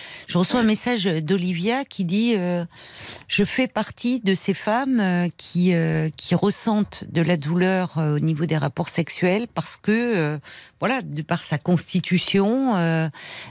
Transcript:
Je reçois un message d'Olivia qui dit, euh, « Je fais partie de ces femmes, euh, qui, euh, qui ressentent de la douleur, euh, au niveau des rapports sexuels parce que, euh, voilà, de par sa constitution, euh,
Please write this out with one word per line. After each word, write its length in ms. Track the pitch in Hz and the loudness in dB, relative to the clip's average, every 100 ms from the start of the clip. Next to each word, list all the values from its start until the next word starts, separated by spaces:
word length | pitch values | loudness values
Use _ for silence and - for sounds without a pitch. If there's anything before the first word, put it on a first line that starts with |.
| - - - | -16 -16 -2
Je 120 | 175 | 0
reçois 220 | 185 247 | 2 4
un 40 | |
message 400 | 220 214 247 240 | 2 2 0 0
d'Olivia 800 | 185 160 156 190 180 170 196 254 | 0 0 0 0 0 -2 0 -2
qui 200 | 277 - | -4 -4
dit, 300 | 175 202 233 214 | -2 0 2 2
euh, « 280 | 180 175 170 - - - - - - | 2 -2 -4 -10 -20 -16 -14 -14 -4
Je 160 | - | 0
fais 220 | 202 - 254 | 2 2 -2
partie 540 | - 208 - 240 254 | -2 -6 -4 -2 0
de 140 | 196 | 0
ces 200 | 185 - | 0 0
femmes, 460 | 190 - 226 269 240 | -2 0 0 2 2
euh, 280 | 190 175 175 - | 2 2 0 -4
qui, 380 | - 175 180 | -4 2 4
euh, 340 | 170 160 156 156 - | 4 2 0 -2 -4
qui 180 | - | -2
ressentent 680 | 175 202 - 226 214 202 - - | 0 2 0 0 0 0 -4 -4
de 100 | 165 | 0
la 160 | 165 170 | 2 2
douleur, 640 | 143 175 185 190 180 160 | 0 2 2 2 0 0
euh, 180 | 151 147 | 0 2
au 40 | |
niveau 260 | 156 151 160 | 0 0 0
des 100 | 156 | 0
rapports 320 | 143 - 175 | 0 -2 -4
sexuels 580 | - 160 - 180 202 240 | -4 -4 0 2 2 -2
parce 220 | - - - | -6 -8 -6
que, 140 | - 220 240 202 | 0 2 2 2
euh, 220 | 151 151 - - - - | 0 -2 -8 -20 -20 -4
voilà, 220 | 190 262 | -2 -2
de 200 | 165 147 | -4 -6
par 200 | 156 170 | -4 -4
sa 160 | - 151 | -2 -2
constitution, 1160 | - 175 - 180 - 180 - 196 202 254 262 196 | 2 0 2 -4 0 0 2 2 2 2 2 2
euh, 320 | 165 165 160 - - - - | 2 2 0 -4 -14 -16 -12